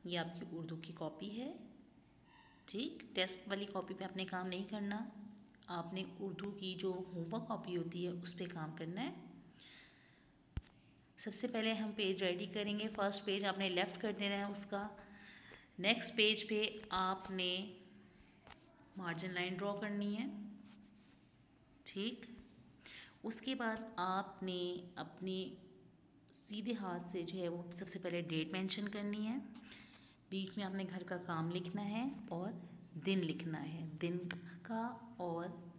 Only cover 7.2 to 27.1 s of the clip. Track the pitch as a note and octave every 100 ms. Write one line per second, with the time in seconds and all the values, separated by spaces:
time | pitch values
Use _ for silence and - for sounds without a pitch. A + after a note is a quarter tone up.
7.2 | E3 A3 A#3 G#3 F#3 F3 E3 F3 F3 F3
8.2 | - - F3 F3 D#3 D#3 E3 F#3+ D4 F#4
9.2 | - - - - - - - - - -
10.2 | - - - - - - - - - -
11.2 | - - B3 A3+ A3 G#3+ G#3+ G#3 G3 F#3+
12.2 | F#3 F3+ G3+ G#3+ G#3 G#3 A3 G#3+ G3+ G3
13.2 | - G3 G3+ F#3+ G3 F3+ F#3+ - G#3+ G3
14.2 | G3+ G3+ G3+ G3+ - G3 G#3+ - - -
15.2 | - - - - - - F#3+ A#3 - -
16.2 | G#3+ G#3+ - G#3+ G#3+ - - F#3 F#3 F#3+
17.2 | - F#3+ F3+ F3+ G3+ F3+ - - - -
18.2 | - - - - - - - F#3+ F3 E3
19.2 | F#3 F3 F3+ F#3 G3+ G3+ G#3 G3+ G3+ G#3
20.2 | C4 - - - - - - - - -
21.2 | - - - - - - - F#3+ A3 B3
22.2 | - - - - - - - - - -
23.2 | A3 A3+ B3+ C4 A#3 A3+ A3+ - F3+ F#3+
24.2 | G3 - F#3 F3+ F3 F3+ F3 - E3 -
25.2 | F#3 F#3 F3+ - - - - - - -
26.2 | - - - G#3 A3 G#3+ F#3+ F3 F3